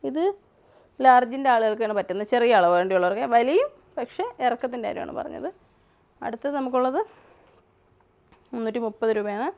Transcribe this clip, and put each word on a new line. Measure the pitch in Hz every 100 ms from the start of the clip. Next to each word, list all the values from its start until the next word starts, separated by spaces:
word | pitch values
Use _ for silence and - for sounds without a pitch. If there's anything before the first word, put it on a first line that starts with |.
| 277
ഇത് | 277 359 403 _ _ _ _ _ _
ലാർജിൻ്റെ | 262 247 247 269 269
ആളുകൾക്കാണ് | 233 220 214 220 208
പറ്റുന്നത്, | 190 185 208
ചെറിയ | 247 233 220
അളവ് | 175 175
വേണ്ടിയുള്ളവർക്ക്. | 185 185 180 196 262 233
വലിയും, | 240 339 571 - _ -
പക്ഷേ | 247 - 427 - 254
ഇറക്കത്തിൻ്റെ | 240 262 240 208
കാര്യമാണ് | 208 - -
പറഞ്ഞത്. | - - - - _ _ _ _ _ _ -
അടുത്തത് | 226 277 285
നമുക്കുള്ളത് | 262 254 254 277 427 - _ _ _ _ _ _ _ _ _ _ _ _ _
മുന്നൂറ്റി | 240 226 226 226
മുപ്പത് | 220 226 214
രൂപയാണ്. | 208 208 269